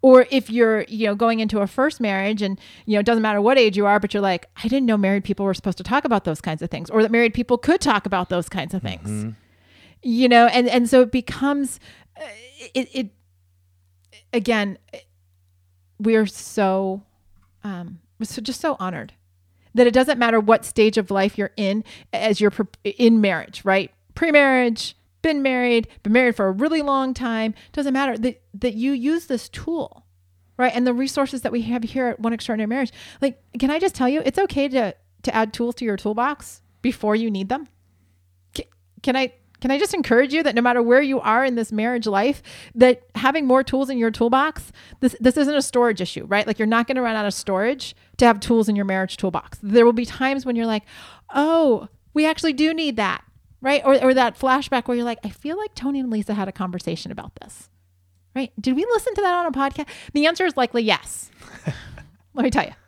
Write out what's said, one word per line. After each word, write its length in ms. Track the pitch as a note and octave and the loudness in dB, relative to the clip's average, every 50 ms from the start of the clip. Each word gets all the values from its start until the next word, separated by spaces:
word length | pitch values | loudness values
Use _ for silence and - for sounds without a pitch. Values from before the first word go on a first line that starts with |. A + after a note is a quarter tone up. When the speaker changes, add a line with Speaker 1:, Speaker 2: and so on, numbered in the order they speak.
Speaker 1:
Or 240 | - C4 B3+ B3+ B3 B3+ | 8 10 8 8 8 6
if 200 | C4+ C4+ - - | 2 -2 0 0
you're, 320 | A3 A#3+ A#3 A3+ A3 G#3+ | 0 2 2 2 2 0
you 240 | - - A3 G#3+ A3 | -2 -6 -6 -4 -2
know, 80 | G#3 G3+ | -2 0
going 240 | G3+ A#3 A3+ A3+ A3+ | 0 0 0 0 0
into 200 | A3 G#3+ G#3+ G#3+ | -2 -2 -2 -2
a 60 | G3+ F#3+ | -2 -2
first 320 | - - C4 D4+ D4+ - | -2 0 -2 -2 0 -2
marriage 420 | A#3+ G#3 G3 F#3+ F#3+ G3+ A3 G#3 | -4 -2 -2 -2 -2 -2 -2 -2
and, 180 | G#3 G3 G3 - - - - - - | -4 -4 -6 -8 -12 -20 -20 -18 -4
you 100 | - G#3+ | -2 0
know, 60 | G#3 | 2
it 60 | G#3 | 2
doesn't 160 | A3+ A#3 A3+ | 2 2 2
matter 180 | A3 A3 G#3+ G3+ | 2 0 0 2
what 160 | G3+ A3+ C4 C4+ | 4 4 6 6
age 180 | A#3+ G#3+ F#3+ | 4 4 4
you 100 | G3+ G3+ | 2 2
are, 140 | G3+ G3+ G#3 | 4 4 2
but 120 | G3 G3+ | 2 -2
you're 80 | - G3+ | -4 -2
like, 240 | G3+ G3 F#3 E3+ - _ _ - | 0 0 -2 -2 -6 _ _ -8
"I 40 | - | -6
didn't 200 | A3+ A#3+ C#4 C4 | -2 -2 0 0
know 100 | A#3 A3 | 2 2
married 260 | G#3 G3+ F#3+ G3 G3+ | 2 2 2 0 0
people 240 | F#3+ - G3 - G3 | -2 -4 -4 -2 -2
were 80 | G3 F#3+ | -2 -2
supposed 240 | - - G#3 F3 - | -2 -4 -6 -6 -6
to 60 | F#3 | -6
talk 200 | - A#3 C#4+ C#4+ | -2 -2 -2 0
about 200 | D4 A#3 G3 - | 0 0 0 0
those 160 | F3+ D#3+ - | -2 -6 -6
kinds 220 | - F3+ D#3 D#3 | -6 -8 -8 -6
of 60 | F3 E3+ | -8 -8
things, 200 | - D#3+ E3 - | -8 -10 -10 -2
or 100 | - A3 | 2 2
that 100 | A3 G#3+ | 2 4
married 200 | A3+ A#3 A#3+ A#3 | 4 2 2 2
people 240 | G#3+ - A#3 - B3 | 0 -2 -2 0 -2
could 240 | A#3+ - - E4+ F#4 | -2 2 0 0 2
talk 240 | - C#4+ A3+ G3+ - | 2 2 0 0 0
about 240 | G3+ F#3+ F#3 F3+ - | -2 -2 -2 -2 -2
those 200 | F#3 F3 E3+ - | -2 -4 -4 -4
kinds 260 | - G3 C3+ D#3+ - | -8 -8 -8 -6 -6
of 80 | F#3+ | -6
things." 260 | - - F#2+ F2+ D#2+ G2+ | -6 -8 -10 -8 -8 -8
Speaker 2:
Mm-hmm. 220 | G#2 G#2+ G#2 A2+ A2 _ _ _ _ _ _ _ _ _ - - _ _ | -8 -6 -8 -8 -12 _ _ _ _ _ _ _ _ _ -20 -20 _ _
Speaker 1:
You 260 | - B3+ A#3 A#3 C4 B3 | -6 -2 0 2 4 6
know, 180 | A#3+ A#3 A#3 A#3 | 8 8 8 6
and, 200 | F3+ B3 B3 A#3+ | 4 2 2 4
and 220 | G#3+ B3 A#3+ A3+ | 2 2 2 6
so 100 | C4+ B3+ | 6 6
it 120 | B3+ A3+ | 6 6
becomes, 680 | - B3+ A#3 - - - C4+ C#4 C#4+ C#4+ C#4 B3+ - - - - - _ _ _ _ - | 2 -4 -4 -4 -8 -4 -2 -2 0 -2 -4 -6 -8 -12 -20 -20 -20 _ _ _ _ -18
uh, 40 | D#4 C4 G#3 A3 A#3+ B3+ C#4 D4+ - - _ | -16 -16 -16 -18 -20 -20 _ -20 -20 -6 _
it, 140 | C4 B3+ - | -6 -6 -4
it, 180 | - C4+ A#3 G3+ _ _ _ _ _ _ _ _ _ _ _ _ _ _ _ _ _ _ _ _ _ _ _ _ | -6 -8 -8 -8 _ _ _ _ _ _ _ _ _ _ _ _ _ _ _ _ _ _ _ _ _ _ _ _
again, 460 | - A#3+ G3 A#3+ A#3 G#3+ G3+ G3+ F#3+ - _ _ - - _ _ _ _ _ _ _ _ _ _ _ _ _ _ _ _ _ _ _ _ | -6 -4 -2 -2 -2 -2 -2 -4 -8 -12 _ _ -20 -20 _ _ _ _ _ _ _ _ _ _ _ _ _ _ _ _ _ _ _ _
we 180 | G#3 A3 A3+ | 0 2 2
are 100 | A3 G#3+ | 2 2
so, 760 | G3 - - - - - - G3+ F#3+ F#3+ F#3+ G3 F#3+ F#3+ G3 - _ _ _ _ _ _ _ _ _ _ _ | 0 -4 -12 -18 -8 -4 -2 0 0 0 -2 -2 -4 -6 -8 -12 _ _ _ _ _ _ _ _ _ _ _
um, 380 | _ G#3 G3 F3 F3 E3+ F#3 E3 _ _ _ _ | _ -14 -12 -12 -14 -16 -16 -20 _ _ _ _
we're 80 | A3+ | -10
so, 160 | - - - | -10 -10 -10
just 180 | A3 B3+ B3+ - | -8 -8 -10 -4
so 160 | - D#4+ C#4 - | -4 -4 -4 -4
honored 360 | F#3 F#3 F3+ D3 A2 - _ _ _ _ _ _ _ _ _ _ _ _ _ | -6 -8 -8 -8 -12 -14 _ _ _ _ _ _ _ _ _ _ _ _ _
that 120 | A3+ B3 | 4 4
it 80 | A#3+ G#3+ | 4 4
doesn't 240 | B3+ C4 C4+ D4 A#3+ | 2 2 2 0 0
matter 200 | B3 A#3 A3+ A3 | 0 2 2 0
what 260 | G#3+ G#3 A3+ - - | 2 2 2 2 0
stage 320 | - - - G#3+ G#3+ G#3 A3+ | -6 0 2 2 2 2 0
of 120 | G3+ F#3 | -4 -2
life 280 | G3+ G3 F#3+ G3+ - - | -2 -2 -2 -2 -2 -4
you're 140 | G3+ G3 _ | -8 -8 _
in 260 | - G#3 F#3+ G3 G#3+ A3 - - - - _ | -6 -4 -4 -2 -4 -6 -8 -16 -20 -16 _
as 260 | - - G3+ A3 G#3 - | -8 -4 -2 -2 0 2
you're 100 | G#3+ G#3 | 0 0
pre-, 160 | - - G#3+ - - _ _ | 0 0 -6 -8 -8 _ _
in 360 | G3+ G3 - B3 A#3 A3+ A3 | -8 -2 4 4 4 6 4
marriage, 420 | G#3 G3 F3+ D#3+ - - - - - | 2 2 0 -2 -6 -10 -18 -6 -2
right? 260 | G3+ F#3+ G3 F3+ - _ _ _ _ _ | 0 0 0 0 -4 _ _ _ _ _
Pre-marriage, 800 | - E4 E4 D4 D4 C#4+ C4+ C4 B3+ B3 A#3+ A#3 - - - - _ _ _ _ _ | -4 -2 4 6 6 6 6 4 2 2 0 -2 -4 -8 -12 -14 _ _ _ _ _
been 180 | - D#4+ D#4 C#4+ | -2 -2 0 0
married, 460 | C4+ C4+ B3+ B3+ B3 B3 A#3+ A#3 A3+ - - - | 0 0 0 0 0 2 2 0 0 -4 -14 -10
been 100 | _ G3+ | _ 2
married 240 | G#3+ B3 B3+ B3 A3+ | 2 4 4 2 0
for 100 | - G3+ F#3+ | 0 0 0
a 40 | |
really 300 | F#3+ G3 C4 D#4 D#4+ D#4+ | 0 0 -2 0 0 -2
long 320 | D4 C#4+ C#4 C4+ C4 C4 B3+ | 0 0 0 0 0 -2 -4
time, 400 | - B3 A#3+ A3+ A3 A3 A3 G#3+ - - _ | -6 -6 -4 -4 -2 -4 -4 -6 -8 -16 _
doesn't 220 | _ D4+ C#4+ C#4 B3+ | _ -6 -4 -2 -2
matter, 220 | C4 C#4 C4+ A#3+ A#3 | -2 -2 -2 -2 -2
that, 240 | A3 B3+ A3+ _ _ _ | -2 -4 -4 _ _ _
that 220 | - G3 A#3+ B3 G#3 | -12 -4 -4 -4 -4
you 180 | A3 A#3+ C4+ | -2 -2 -2
use 340 | C#4 B3+ A#3 C#4+ D#4+ E4+ E4 | -2 -2 0 -2 -2 -2 -2
this 220 | - C4 A3+ - - | -4 -6 -6 -6 -10
tool, 560 | - - - - E4+ E4 - - - - _ _ _ _ _ _ _ _ _ _ _ - | -16 -12 -8 -6 -6 -6 -8 -10 -12 -20 _ _ _ _ _ _ _ _ _ _ _ 0
right? 140 | B3 B3+ A3 | 0 0 2
And 100 | A#3+ B3 | 0 0
the 60 | B3+ A#3+ | 0 0
resources 460 | A#3+ C4+ C4+ - D4 C#4 C4+ - B3+ | -2 -4 -4 -2 -2 -4 -2 -4 -6
that 80 | - A#3 | -6 -4
we 120 | G#3+ A#3+ | -4 -4
have 200 | A3+ A3 A#3+ B3 | -4 -4 -4 -4
here 240 | A3+ A3 - C4+ B3+ A#3+ | -6 -6 -4 -4 -4 -4
at 120 | A3+ - | -4 -4
One 140 | A3 A3+ A#3 | -4 -4 -4
Extraordinary 340 | A3+ - - A#3 G#3+ A3 G#3 | -4 -6 -6 -4 -4 -4 -4
Marriage. 240 | A#3 C4+ C4+ A#3 - - - - - - | -2 -4 -4 -6 -8 -14 -20 -20 -10 -4
Like, 200 | - C#4 - _ _ _ _ A#3 | -4 -4 -4 _ _ _ _ -2
can 120 | - C4 | -2 0
I 80 | D4 E4 | 0 0
just 160 | F4+ F#4+ - | 0 -2 0
tell 140 | - C4 B3 | 0 0 0
you, 120 | C#4 D#4 - | 0 0 -2
it's 140 | C4+ - - | -2 0 0
okay 300 | G4 F#4 - C#4+ C#4 C#4+ | -2 0 0 -2 -2 0
to, 260 | B3+ C4 A3+ F#3+ - _ _ _ _ _ | 0 0 -2 -2 -4 _ _ _ _ _
to 120 | - - - | -8 -4 0
add 200 | A3+ A3 A3 - | 0 -2 -2 -2
tools 220 | - A#3 A#3+ A#3+ | -6 -6 -6 -4
to 80 | - B3 | -6 -4
your 100 | A3+ G3+ | -4 -4
toolbox 640 | F#3+ - G#3 G#3+ G#3+ A#3+ C#4 D4 - - - - - _ _ _ _ | -4 -4 -4 -2 -2 -2 -2 -2 -6 -10 -20 -20 -20 _ _ _ _
before 340 | - B3+ - - - G#3+ G#3+ | -4 -4 -4 -2 -2 0 0
you 140 | A3 A3+ A3+ | 0 0 -2
need 180 | G#3 F#3+ G3 G3 | -4 -4 -4 -4
them. 200 | A#3+ C#4+ D#4 - _ _ _ _ _ _ _ _ _ _ _ _ _ _ _ _ _ | -6 -6 -8 -14 _ _ _ _ _ _ _ _ _ _ _ _ _ _ _ _ _
Ca-, 140 | - - _ _ _ _ _ _ - | -14 -14 _ _ _ _ _ _ -8
can 140 | - - B3+ | -4 -2 0
I, 160 | C4 C4 B3+ - _ _ _ _ _ - | 0 -2 -4 -6 _ _ _ _ _ -2
can 60 | B3+ | -2
I 80 | C4+ C#4+ | 0 0
just 160 | G#4 - - | 0 -2 -2
encourage 400 | F#4 C4+ - A#3+ A#3 C#4 C4+ C#4 | -4 0 4 4 4 4 4 2
you 80 | D#4+ | 0
that 120 | E4 C#4+ G#3+ | 0 0 0
no 60 | A#3 | 2
matter 220 | A#3 B3 B3 B3 | 2 2 2 2
where 180 | A#3+ A#3 A#3+ C4 | 4 6 4 4
you 220 | D4 C4+ C4+ B3 | 4 4 -2 -2
are 200 | - G#3+ A3 A#3+ | 0 2 2 2
in 120 | C4+ C4 B3 | 2 0 0
this 180 | A#3 A3+ - | -2 -4 -4
marriage 340 | A3 G#3 G#3+ A#3 B3 A#3+ G#3+ | -2 -2 -2 -2 -2 -2 -2
life, 360 | A3 G3 G3 G#3 C4 C#4+ - - - - - - - - | 0 0 2 2 2 0 -2 -8 -20 -20 -20 -20 -14 4
that 300 | A#3 B3 B3+ B3 B3 _ _ _ | 6 6 6 6 2 _ _ _
having 320 | A3 - C4 C#4 D#4+ D4 | 0 0 2 2 2 2
more 180 | C4 B3+ C4 C4+ | 2 2 2 2
tools 240 | - - C4 C#4 C4 | 0 -2 -2 -2 -2
in 80 | C#4 | -2
your 140 | B3 A3+ A3+ | -2 -2 -2
toolbox, 600 | A3 - A3+ A#3 A#3+ C4 C#4+ D#4 D4+ - - - - - - - - _ | 0 0 0 2 2 2 2 0 -4 -8 -16 -18 -20 -20 -20 -20 -8 _
this, 160 | - B3+ - - | -2 -2 -2 4
this 180 | A3+ B3+ B3+ D#4 | 2 2 4 4
isn't 160 | C#4+ C4+ D4+ | 0 2 0
a 80 | C#4+ | -2
storage 400 | C4+ - - B3 A#3+ A#3+ A3 F3 | -2 0 0 2 2 2 0 -2
issue, 240 | F#3 E3 - - - | -6 -8 -8 -12 -6
right? 200 | - G3 G3+ G#3 | -2 -2 -2 -2
Like, 120 | G#3+ G#3+ - | -2 -2 -2
you're 80 | A3 | 0
not 200 | G#3+ A3+ A#3 A#3+ | 0 2 0 0
gonna 140 | - C4+ C4 | 0 -2 -2
run 160 | B3 A#3 A3 | -2 -2 -2
out 80 | A3 G#3 | -2 -4
of 80 | G3+ | -4
storage 640 | F#3+ - - - G3 F#3 G#3 A#3 C#4+ - - - - _ _ _ - - | -6 -6 -6 -4 -2 0 0 0 -2 -4 -8 -16 -16 _ _ _ 0 4
to 80 | B3+ | 4
have 140 | A#3 A3+ G#3 | 4 4 2
tools 280 | - - A#3+ A3+ G#3+ G#3+ | 0 0 0 2 2 2
in 80 | G#3 | 0
your 80 | G3+ G3+ | -2 -2
marriage 320 | G3 F#3+ F#3+ F#3+ F3+ - | -2 -2 -4 -4 -6 -6
toolbox. 420 | - - F#3+ E3 E3 - - - - | -4 -6 -4 -4 -6 -10 -10 -20 -14
There 240 | - G3+ G3+ A#3+ A#3 | -6 2 6 6 6
will 80 | A#3+ A#3 | 6 6
be 100 | A3+ A#3+ | 2 -2
times 400 | A3+ - - C4 C4 C#4 C#4 B3+ | -6 -6 -4 -2 -2 -2 -4 -4
when 100 | C4 A#3+ | -4 -4
you're 120 | A#3 A3+ | -2 -2
like, 160 | A3+ A3 G#3+ - _ - - - - - - _ _ | -2 -2 -4 -6 _ -20 -20 -20 -20 -20 -20 _ _
"Oh, 580 | - C4 D4 D#4 E4 E4 D#4+ C#4+ A3+ G3+ - - _ _ _ _ | -2 0 2 2 4 4 4 4 2 0 -2 -10 _ _ _ _
we 140 | _ D4+ D4+ | _ 0 2
actually 260 | D#4 D#4+ - - D#4+ | 2 0 0 -2 -2
do 220 | C#4+ B3+ D4+ D#4 D#4+ | 0 2 0 0 0
need 220 | D#4+ D#4+ D4 A#3 | -2 -4 -4 -2
that," 280 | A3 G#3 F#3 - - _ _ _ _ _ _ _ _ | -2 -2 -2 -4 -6 _ _ _ _ _ _ _ _
right? 180 | - C4 C#4+ C#4+ - | -2 0 0 2 4
Or, 80 | C4+ C4+ C4 B3+ | 4 4 6 6
or 80 | C4 | 4
that 260 | C4 C4 B3+ A#3 - - | 4 4 2 0 0 -2
flashback 480 | - C4 C4 C#4 C4+ - - B3 A#3 | 0 0 0 0 0 -2 -4 -4 -2
where 120 | - B3 A#3+ | -2 -4 -4
you're 80 | A#3+ | -2
like, 140 | A#3+ A#3 A3+ - | -4 -6 -8 -10
"I 60 | G#3 | -14
feel 260 | F3+ - _ D4 D#4+ | -14 -12 _ -8 -8
like 180 | F#4+ G#4+ G#4 _ | -6 -8 -10 _
Tony 240 | - B3 C4+ C#4 C#4 | -8 -6 -4 -4 -4
and 120 | C4 B3 | -4 -4
Lisa 240 | A3 G#3+ G3+ - G#3+ | -4 -4 -4 -4 -4
had 120 | G#3 G3 | -4 -4
a 60 | F#3+ | -6
conversation 580 | F#3 - F#3 F#3 F3+ F3+ - - E3 E3 - E3+ | -6 -8 -8 -8 -8 -8 -6 -8 -8 -8 -10 -12
about 240 | - - - - _ | -14 -14 -14 -16 _
this," 340 | - - - - - - _ _ _ _ _ _ _ _ _ _ _ _ _ _ | -20 -20 -20 -20 -20 -20 _ _ _ _ _ _ _ _ _ _ _ _ _ _
right? 160 | C4 C4+ A#3 _ - | -8 -8 -8 _ -6
"Did 160 | G3+ B3+ C4 | -2 -2 0
we 80 | C#4 F#4 | 0 0
listen 300 | A#4+ A#4+ G#4+ - B4+ G#4+ | 0 0 0 0 -2 -4
to 80 | G4 | -2
that 120 | G4+ F4+ F4 | 0 0 0
on 120 | F4 F4 | 0 -2
a 40 | E4 | -2
podcast?" 380 | B3+ C4 C#4 C#4 - - D4 - - - - - | -2 -2 -2 -4 -4 -6 -12 -12 -12 -20 -20 -6
The 140 | - C#4+ D4 | -2 0 0
answer 180 | D#4+ E4+ - F#4 | 0 0 0 -2
is 140 | F4 C#4 - | -2 0 0
likely 240 | B3+ A#3 - A#3+ | -2 0 0 -2
yes. 480 | A#3 G#3+ F#3+ - - - - - - - _ _ - - - - - | 0 0 0 0 -2 -10 -16 -16 -16 -18 _ _ -20 -20 -20 -12 -10
<laughs> 680 | - - - - - - - - - _ _ _ _ _ | -10 -10 -10 -14 -18 -20 -20 -20 -20 _ _ _ _ _
Let 80 | D4 | -2
me 80 | B3 C4 | 0 2
tell 160 | - - E3+ | 2 0 -2
you 80 | - - _ _ | -2 -8 _ _